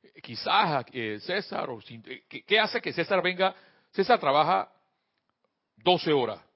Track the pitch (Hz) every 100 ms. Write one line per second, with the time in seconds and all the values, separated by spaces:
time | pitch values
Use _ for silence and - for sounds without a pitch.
0 | - - - 113 - 196 196 143 120 127
1 | 110 107 - 180 180 - - 113 - 117
2 | - 135 _ 131 - 214 214 226 165 139
3 | 156 190 170 180 190 - _ _ _ -
4 | 190 220 147 143 156 190 - _ _ _
5 | _ _ _ _ _ _ _ _ 175 180
6 | 165 147 117 101 _